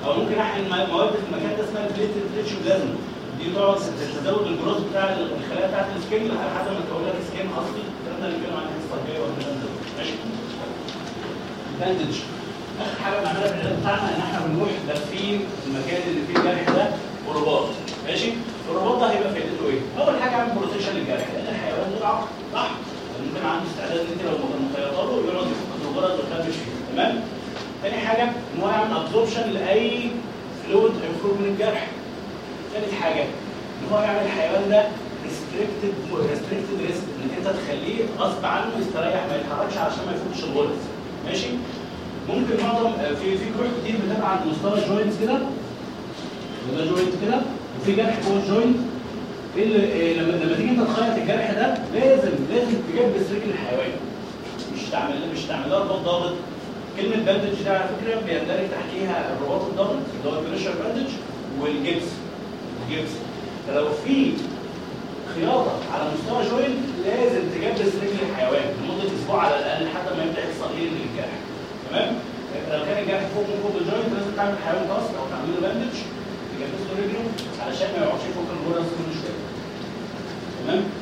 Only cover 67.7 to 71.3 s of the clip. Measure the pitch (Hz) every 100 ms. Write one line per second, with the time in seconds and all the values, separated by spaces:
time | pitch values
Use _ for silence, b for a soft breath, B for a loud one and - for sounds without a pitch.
67.7 | - 196 - - - 190 - - - -
68.7 | - - 196 196 - - - - - 147
69.7 | 160 165 - - 160 160 - - - -
70.7 | 165 165 160 123 - -